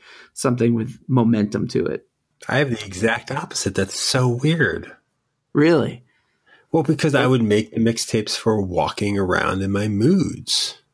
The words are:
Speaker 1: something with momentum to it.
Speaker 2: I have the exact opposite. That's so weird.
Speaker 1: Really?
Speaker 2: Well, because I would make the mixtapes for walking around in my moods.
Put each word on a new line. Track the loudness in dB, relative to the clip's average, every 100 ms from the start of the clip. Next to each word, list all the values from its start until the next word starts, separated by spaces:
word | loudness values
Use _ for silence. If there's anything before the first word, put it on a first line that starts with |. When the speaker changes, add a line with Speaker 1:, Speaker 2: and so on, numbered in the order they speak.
| -20 -20 -20
Speaker 1:
something | -4 -2 2 2 2
with | -2 -8 0
momentum | 2 4 4 2 -2 -2
to | -2 -2
it. | -6 _ _ _ _ -2
Speaker 2:
I | 0
have | 0
the | -2 -8
exact | -2 -2 -2 -4
opposite. | -8 -8 -4 -4
That's | -2 -4 -4
so | -2 0 0
weird. | 0 0 0 0 -2 -10 -20 _ _ _ _ _
Speaker 1:
Really? | 2 4 4 0 -6 _ _ _ _ _ _ -4
Speaker 2:
Well, | -2
because | 0 0 2 2
I | 4
would | 4
make | 4 2 0
the | 0
mixtapes | 0 0 -2 -4 -2 -4
for | 0 0
walking | 0 -2 -2 -2 -2 0
around | 0 0 0 -2
in | -2
my | -2 0
moods. | 2 4 4 0 -6 -4 -4 -4 -10 _